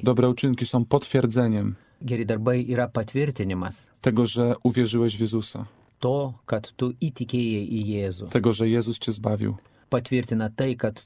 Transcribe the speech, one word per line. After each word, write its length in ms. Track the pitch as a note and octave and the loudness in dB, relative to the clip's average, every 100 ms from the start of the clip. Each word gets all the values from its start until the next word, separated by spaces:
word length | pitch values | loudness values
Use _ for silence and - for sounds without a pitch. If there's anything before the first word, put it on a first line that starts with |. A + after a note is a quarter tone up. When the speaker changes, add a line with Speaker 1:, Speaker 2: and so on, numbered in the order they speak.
Speaker 1:
Dobre 260 | A#2+ B2 B2 | 2 4 4
uczynki 360 | B2 C#3 A#2+ A#2+ | 4 2 0 0
są 200 | B2+ A2+ | 0 2
potwierdzeniem 880 | C#3+ - C3 A#2+ A#2+ A#2 G#2+ G#2 G2 _ - | 0 2 2 2 2 2 2 -2 -6 _ -12
Speaker 2:
Geri 240 | B2+ A#2+ A2 | -6 -2 -2
darbai 400 | A2 A#2 B2+ B2 | -2 0 0 0
yra 160 | A#2+ A#2+ | -2 -2
patvirtinimas 1040 | A2+ A2 C3+ D3 C3 F#2+ F#2 F#2 - - _ | -4 -4 -2 -2 -2 -4 -4 -6 -10 -18 _
Speaker 1:
tego, 260 | C3 A2+ A#2 | 2 4 2
że 260 | A#2+ A#2+ - | 2 0 2
uwierzyłeś 540 | B2+ A#2+ A2+ A#2 A#2 G#2 | 2 2 2 2 2 2
w 20 | |
Jezusa. 460 | A2 A2 - G#2+ G#2+ _ _ _ | 0 -2 -4 -8 -12 _ _ _
Speaker 2:
to, 340 | B2 C#3 C3+ A#2+ - | -2 -2 -4 -8 -4
kad 260 | G#2+ - | -4 -4
tu 200 | - B2+ B2 | -4 -4 -2
įtikėjai 640 | D#3 - A2+ B2 A#2 G#2+ G2 | -4 -4 -4 -2 -2 -2 -4
į 140 | A2 G#2 | -4 -2
Jėzų. 420 | G#2 G2 F2+ F#2 | -2 -4 -6 -2
Speaker 1:
Tego, 240 | B2 A#2 | 2 2
że 160 | G#2 A2+ | 4 2
Jezus 300 | A#2+ A2+ A2+ | 2 0 -4
cię 120 | - | -4
zbawił. 440 | G#2 A2 G#2+ G#2+ G2+ - _ _ | -2 -2 0 -2 -4 -12 _ _
Speaker 2:
Patvirtina 600 | B2+ B2 B2+ B2 A2+ G#2+ | -2 0 -2 0 -2 -2
tai, 260 | A2 C3+ B2 | -2 -2 -2
kad 300 | A2+ A2 | -4 -4